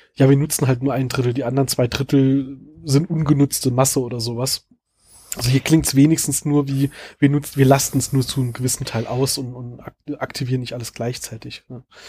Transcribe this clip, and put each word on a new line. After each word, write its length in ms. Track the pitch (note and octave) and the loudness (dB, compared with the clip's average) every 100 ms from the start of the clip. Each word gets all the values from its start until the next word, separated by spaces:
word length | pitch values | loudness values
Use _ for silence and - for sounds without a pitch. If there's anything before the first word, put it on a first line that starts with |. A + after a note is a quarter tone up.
| _ | _
ja, 160 | - C3+ | 2 4
wir 60 | C#3 | 6
nutzen 280 | D3+ - C3 | 2 0 0
halt 160 | B2+ | 0
nur 120 | C3+ | 0
ein 160 | B2+ B2+ | -2 -2
Drittel, 240 | - B2 | 0 0
die 100 | B2 | -2
anderen 240 | B2 C3+ C3 | -2 0 0
zwei 180 | - B2 | 0 0
Drittel 720 | - B2+ C#3 C3+ C#3 C3 C#3 - - | -2 0 2 4 2 -2 -10 -18 -14
sind 260 | D#3+ C#3 E3+ | 0 2 2
ungenutzte 600 | D#3+ D3+ C#3 C#3 - C3+ | -2 2 2 2 0 -2
Masse 300 | B2 C3 C#3 | 2 2 0
oder 180 | A#2+ A#2+ | -4 -6
sowas. 480 | A#2 A#2 C3 - - _ _ _ _ _ _ - | -6 -4 -4 -6 -10 _ _ _ _ _ _ -6
Also 140 | B2 | 0
hier 100 | C3 | 0
klingt's 340 | - D#3+ C#3+ | 4 2 4
wenigstens 520 | C3+ D3 D#3+ - C#3+ D3+ | 4 4 4 0 -4 0
nur 200 | D3 C#3 | 0 0
wie, 220 | C3+ C#3 - - - | 0 -2 -4 -18 0
wir 100 | C#3+ | 2
nutzen, 280 | C#3+ C#3+ C#3 | 2 -2 2
wir 80 | C3 | 4
lasten's 480 | C3+ - C#3 - | 4 2 -2 0
nur 120 | C3+ B2 | 0 0
zu 140 | C3+ | -2
einem 140 | B2 | -4
gewissen 320 | A#2 B2 - C3 | -4 -4 -4 -4
Teil 200 | A2+ A2+ | -6 -4
aus 300 | A#2+ C3+ - | -2 -2 -2
und, 160 | B2 | -8
und 280 | B2 A#2+ A#2+ | -10 -14 -14
ak-, 140 | - - - C#3+ | -18 -16 -12 -8
aktivieren 380 | - - B2 B2+ | -8 -6 -4 -4
nicht 100 | A#2+ | -4
alles 220 | B2 A#2 | -10 -10
gleichzeitig, 680 | - A#2+ B2 - - A#2+ - - | -8 -8 -8 -10 -14 -14 -16 -16
ne? 160 | B2+ - - | -18 -18 -20